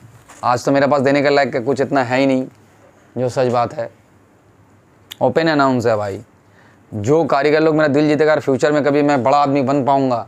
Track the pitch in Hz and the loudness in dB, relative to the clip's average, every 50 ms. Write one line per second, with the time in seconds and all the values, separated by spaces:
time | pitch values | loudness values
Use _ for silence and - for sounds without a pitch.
0 | - - - - - - - - 110 120 123 120 - 147 139 139 143 131 147 143 | -20 -20 -20 -20 -20 -20 -14 -6 -2 -2 -2 0 0 0 2 2 2 2 2 2
1 | 123 135 143 143 135 143 143 139 139 117 143 131 113 135 143 139 135 120 139 135 | 2 2 2 2 2 2 2 2 0 0 -2 -4 -2 -2 -2 -2 -2 -2 0 -2
2 | 123 120 127 131 139 135 131 131 131 - - - - _ _ _ - - _ _ | -2 0 0 0 2 2 0 0 -4 -6 -12 -20 -20 _ _ _ -20 -20 _ _
3 | _ _ - 120 127 123 - 143 127 123 120 120 120 107 - 120 117 - - _ | _ _ -8 -4 -4 -4 -2 -2 -2 0 0 0 -2 -2 -4 -10 -10 -10 -12 _
4 | _ _ _ _ _ _ _ _ _ _ _ _ - _ _ _ _ _ _ _ | _ _ _ _ _ _ _ _ _ _ _ _ -20 _ _ _ _ _ _ _
5 | _ - - - 123 127 - 165 165 165 151 143 135 135 127 123 107 120 110 104 | _ -16 -8 -4 -2 -2 0 0 0 0 0 0 0 0 0 0 0 0 -2 -2
6 | 104 101 98 107 117 _ _ _ _ _ _ _ - - _ _ _ - - 107 | -4 -6 -8 -12 -14 _ _ _ _ _ _ _ -20 -20 _ _ _ -12 -10 -6
7 | 101 123 151 165 156 127 151 139 139 151 147 156 160 160 151 156 156 147 131 151 | -2 0 2 2 2 0 0 0 2 2 2 2 2 2 2 2 2 2 2 2
8 | 156 151 151 143 156 156 156 143 - 139 135 - 170 151 151 147 127 147 139 147 | 2 2 2 2 2 2 2 0 0 -2 -2 0 0 0 0 0 0 0 0 2
9 | 147 147 143 131 110 131 143 143 143 139 135 143 127 131 143 143 117 143 139 135 | 2 2 0 0 2 2 2 2 2 0 0 -2 0 0 -2 0 0 0 0 0
10 | 135 131 120 110 101 | 0 0 -2 -4 -6